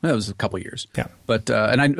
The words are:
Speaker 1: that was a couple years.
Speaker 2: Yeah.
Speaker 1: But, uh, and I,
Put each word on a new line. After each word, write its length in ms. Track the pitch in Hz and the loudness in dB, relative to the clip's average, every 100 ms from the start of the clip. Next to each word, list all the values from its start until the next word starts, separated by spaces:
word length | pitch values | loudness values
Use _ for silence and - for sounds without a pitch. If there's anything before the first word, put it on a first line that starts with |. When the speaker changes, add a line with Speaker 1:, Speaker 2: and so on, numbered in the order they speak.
Speaker 1:
that 120 | 165 120 | 0 0
was 140 | 101 | -2
a 40 | |
couple 260 | 98 107 95 | -4 -4 -4
years. 280 | - 123 - - | -10 -12 -10 -8
Speaker 2:
Yeah. 120 | - - - | -8 -8 -2
Speaker 1:
But, 240 | 113 113 | -2 2
uh, 180 | 113 107 | 2 4
and 80 | 123 | 4
I, 40 | 143 139 | 2 2